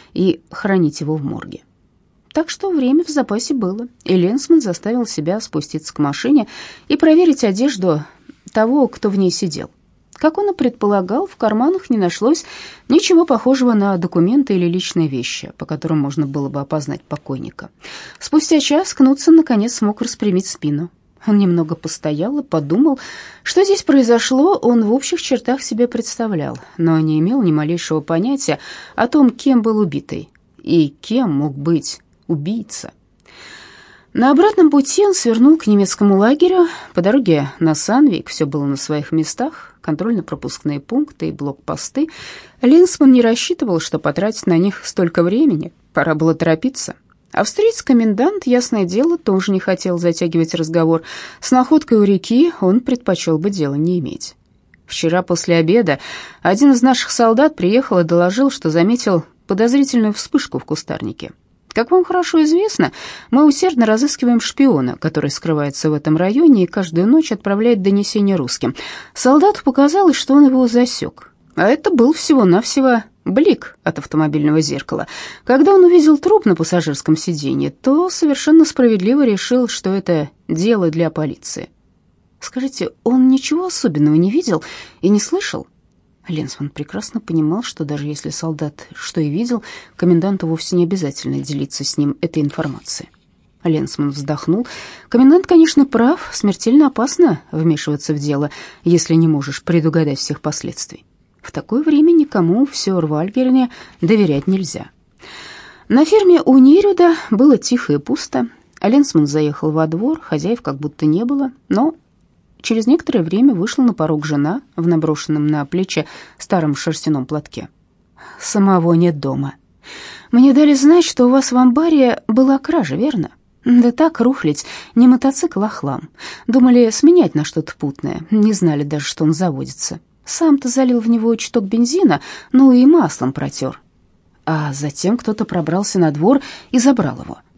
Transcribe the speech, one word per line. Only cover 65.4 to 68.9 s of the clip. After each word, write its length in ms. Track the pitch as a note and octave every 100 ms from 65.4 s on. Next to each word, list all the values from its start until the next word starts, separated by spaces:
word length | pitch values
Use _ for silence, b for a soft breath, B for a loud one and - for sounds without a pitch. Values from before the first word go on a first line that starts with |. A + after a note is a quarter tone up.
| E3 D3+ C#3+ C#3 D#3+
в 20 |
этом 240 | D3+ D3+ D#3
районе 460 | F#3 A#3 E4 A#3+
и 40 | F3
каждую 400 | - F3+ D#3+ G3
ночь 240 | D#4 D#4
отправляет 520 | G3+ - G3+ A3+ A#3
донесения 520 | F#3+ G3 G3+ G#3+ G3+ F#3
русским. 400 | B2+ - A#2+ C#3 B